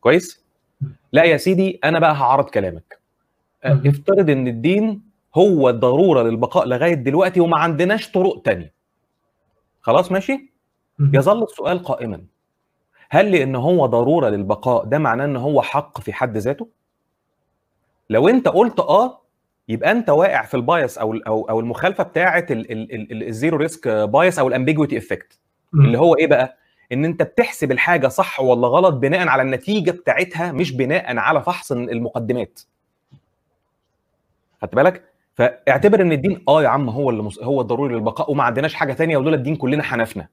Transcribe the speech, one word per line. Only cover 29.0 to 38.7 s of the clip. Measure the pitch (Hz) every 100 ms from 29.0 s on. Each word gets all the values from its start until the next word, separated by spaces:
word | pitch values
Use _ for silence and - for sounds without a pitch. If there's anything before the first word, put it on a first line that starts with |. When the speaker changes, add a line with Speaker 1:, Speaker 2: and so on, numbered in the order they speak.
| 135 180 175
Speaker 1:
على | 135
النتيجة | 131 131 - 214 170
بتاعتها، | 175 - 131 180 165 175
مش | 135 170
بناءً | 131 127 - - 120
على | 104 156
فحص | 151 180 -
المقدمات. | 127 120 117 117 123 113 123 101 _ _ _ _ _ _ _ _ _ _ _ _ _ _ _ _ _ _ _ _ _
خدت | 107 113
بالك؟ | 160 185 _ _ _
فاعتبر | - 123 - - 135 208 208
إن | 180
الدين، | 151 160 190 -
آه | 151
يا | 139
عم، | 131 135
هو | 113 139
اللي | 113
مس-، | 107 92
هو | 120 139
الضروري | 117 120 139
للبقاء | 117 110 - 151
وما | 143
عندناش | 127 117 151